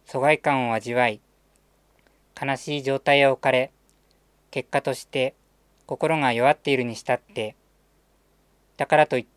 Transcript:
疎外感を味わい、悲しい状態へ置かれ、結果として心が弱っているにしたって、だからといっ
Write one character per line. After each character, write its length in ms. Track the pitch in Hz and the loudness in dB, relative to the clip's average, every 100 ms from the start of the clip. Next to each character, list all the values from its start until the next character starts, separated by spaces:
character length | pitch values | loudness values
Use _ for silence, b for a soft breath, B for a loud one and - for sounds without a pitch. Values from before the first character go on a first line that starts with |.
| - | -12
疎 140 | 135 | -2
外 180 | 143 156 | 0 0
感 320 | 151 135 120 | 0 -2 -2
を 40 | |
味 220 | 110 117 120 | -4 -4 0
わ 120 | 120 | 0
い、 140 | 104 _ _ _ _ _ _ _ _ _ _ _ - | -2 _ _ _ _ _ _ _ _ _ _ _ -8
悲 160 | 139 131 | -6 -6
し 220 | - 147 | -6 -6
い 40 | |
状 160 | 135 139 | -2 -2
態 200 | - 143 | 2 4
へ 80 | 139 | 4
置 120 | 131 | 2
か 120 | 135 | 0
れ、 200 | 127 131 _ _ _ _ _ _ _ _ | 0 -2 _ _ _ _ _ _ _ _
結 200 | - - | -12 -6
果 120 | 139 | -4
と 120 | 160 | -4
し 140 | 165 - | -6 -8
て 260 | 139 131 - _ _ _ _ - | -4 -4 -6 _ _ _ _ -14
心 320 | 135 156 160 | -4 -2 0
が 160 | 135 | 0
弱 180 | 117 131 | 2 2
っ 60 | - | 2
て 160 | 147 | 0
い 20 | 131 | -2
る 80 | |
に 140 | 120 110 | -2 -6
し 40 | |
た 120 | - | -4
っ 80 | 123 | -6
て、 340 | _ 123 107 - _ _ _ _ _ _ _ _ _ _ _ - | _ -10 -10 -12 _ _ _ _ _ _ _ _ _ _ _ -8
だ 100 | - | 2
か 120 | 151 | 4
ら 100 | 151 | 4
と 100 | 127 | 0
い 40 | |
っ 40 | - | -6